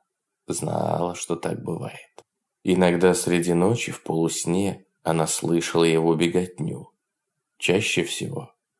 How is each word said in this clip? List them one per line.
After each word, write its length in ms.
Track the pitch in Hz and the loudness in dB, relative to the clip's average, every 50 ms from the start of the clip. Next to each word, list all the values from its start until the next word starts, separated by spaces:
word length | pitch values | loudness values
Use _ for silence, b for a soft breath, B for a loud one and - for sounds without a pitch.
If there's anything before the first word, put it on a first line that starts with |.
| _ _ _ _ _ _ _ _ _ | _ _ _ _ _ _ _ _ _
знала, 680 | - - - - 78 78 78 78 78 80 - 87 87 87 | -8 -6 -4 -4 -4 -2 -2 -2 -2 -2 -2 -2 -4 -6
что 200 | - - - 85 | -6 -6 -6 -6
так 280 | - - 85 80 - - | -4 -4 -6 -6 -6 -6
бывает. 600 | - 85 - - 57 - - - _ _ - - _ _ _ _ _ _ _ - | -8 -8 -8 -8 -10 -12 -14 -20 _ _ -20 -20 _ _ _ _ _ _ _ -2
Иногда 520 | 95 92 90 90 87 87 85 92 90 90 | 0 2 4 4 4 4 6 6 4 4
среди 380 | - - 85 87 87 85 87 85 | 4 2 0 2 2 2 2 2
ночи 380 | 85 90 101 120 123 - - | 4 4 2 2 0 -2 -6
в 120 | - - - | -8 -10 -6
полусне 840 | - 80 82 82 80 - - - 85 85 95 101 95 - - _ _ _ _ | -4 -2 0 0 0 -2 -2 -2 -2 0 0 0 -2 -4 -6 _ _ _ _
она 240 | - 80 82 82 80 | -4 -2 0 0 0
слышала 580 | 82 - - - 80 85 85 82 - - 85 85 | 0 -2 -2 -2 0 0 0 0 0 0 2 2
его 300 | 85 82 80 80 85 82 | 4 4 4 4 4 2
беготню. 800 | 78 87 85 87 90 92 90 - - 80 80 - - - - _ _ _ _ _ _ _ _ _ _ _ _ _ - | 2 2 2 2 0 -2 -2 -4 -6 -6 -6 -6 -8 -12 -16 _ _ _ _ _ _ _ _ _ _ _ _ _ -6
Чаще 460 | - - 87 104 110 - - - - | 0 2 2 2 2 0 0 0 0
всего 500 | - - - - - - - - - _ _ _ _ _ | -2 -2 -6 -6 -6 -8 -10 -12 -14 _ _ _ _ _